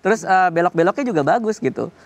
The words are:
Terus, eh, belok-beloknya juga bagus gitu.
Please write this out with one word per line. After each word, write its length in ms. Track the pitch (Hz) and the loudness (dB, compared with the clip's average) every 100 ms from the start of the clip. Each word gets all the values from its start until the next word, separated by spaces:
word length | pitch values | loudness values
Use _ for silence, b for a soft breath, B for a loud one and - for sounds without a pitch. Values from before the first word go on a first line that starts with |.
Terus, 220 | 190 214 | 0 -2
eh, 260 | 170 190 180 | 0 2 2
belok-beloknya 540 | 165 175 165 170 202 | 2 0 2 0 0
juga 180 | 262 175 | -2 0
bagus 340 | 143 208 220 214 | 0 0 -2 -4
gitu. 360 | 202 - 113 - | -4 -4 -10 -12